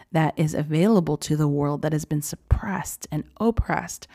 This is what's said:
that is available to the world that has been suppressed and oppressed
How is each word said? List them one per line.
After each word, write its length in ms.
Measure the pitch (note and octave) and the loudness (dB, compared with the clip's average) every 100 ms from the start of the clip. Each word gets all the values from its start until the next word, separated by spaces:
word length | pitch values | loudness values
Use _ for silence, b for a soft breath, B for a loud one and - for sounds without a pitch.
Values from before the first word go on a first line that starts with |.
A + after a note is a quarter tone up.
| B | B
that 220 | E3 D#3 - | 2 2 2
is 180 | D#3 - | 0 0
available 640 | D3+ D#3 G3 G#3+ D#3+ D3 | 0 2 4 4 2 -2
to 200 | - D3+ | -2 0
the 100 | D3+ | 2
world 360 | C#3+ C#3+ C#3+ | 2 0 0
that 100 | D#3 | -2
has 100 | D3+ | -2
been 200 | D#3+ D3+ | -2 -4
suppressed 840 | - - - - G#3+ F#3+ - - - | -4 -10 0 0 0 -6 -8 -12 -8
and 120 | D3+ - - | -8 -8 -2
oppressed 680 | A3+ A3+ - D#3 F3 - - | 0 0 -2 -4 -4 -12 -18